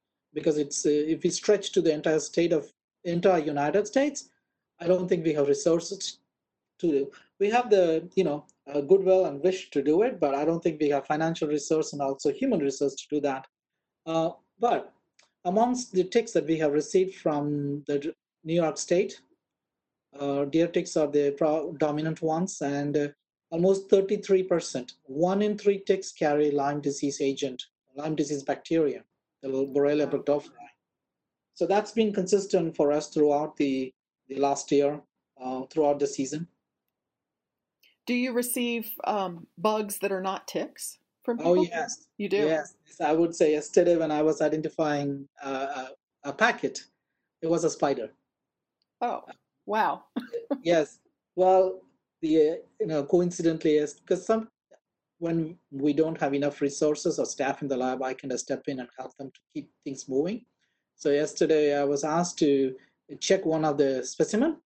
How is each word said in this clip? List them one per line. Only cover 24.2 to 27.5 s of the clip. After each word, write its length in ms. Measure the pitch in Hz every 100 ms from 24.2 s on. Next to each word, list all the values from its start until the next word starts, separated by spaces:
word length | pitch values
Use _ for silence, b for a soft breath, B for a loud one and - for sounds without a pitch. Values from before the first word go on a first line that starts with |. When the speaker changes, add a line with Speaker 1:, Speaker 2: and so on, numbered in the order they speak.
| - 190
Speaker 1:
percent, 520 | 185 170 - 127 123 -
one 380 | - 139 175 196
in 140 | 214 208
three 200 | 202 202
ticks 340 | - 190 -
carry 380 | - 151 147 151
Lyme 300 | 143 139 147
disease 400 | 143 139 143 139
agent, 440 | 139 135 139